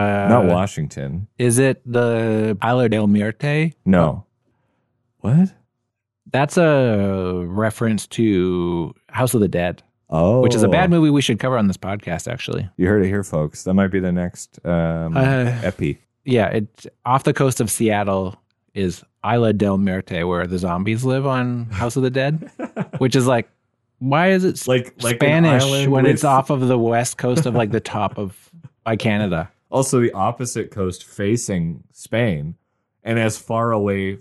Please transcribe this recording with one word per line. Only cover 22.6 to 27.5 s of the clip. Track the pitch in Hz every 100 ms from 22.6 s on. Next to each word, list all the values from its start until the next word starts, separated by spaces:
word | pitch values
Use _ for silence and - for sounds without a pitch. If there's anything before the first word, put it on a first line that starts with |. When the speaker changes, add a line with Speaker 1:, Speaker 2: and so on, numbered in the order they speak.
| - - - 147
Speaker 2:
which | 131 135
is | 123
like, | 120 - _ _ _ _ _
why | 127 147 185
is | 190
it | 185 -
s-, | -
Speaker 1:
Like, | 127 123 -
like | 120
an | 120 143 160
Speaker 2:
Spanish | 165 127
Speaker 1:
island | 135 139 139
Speaker 2:
when | 135
Speaker 1:
with | 135
Speaker 2:
it's | -
off | 147 131 131
of | 139 127
the | 127
west | 117 117 123 -
coast | 123 123
of, | 127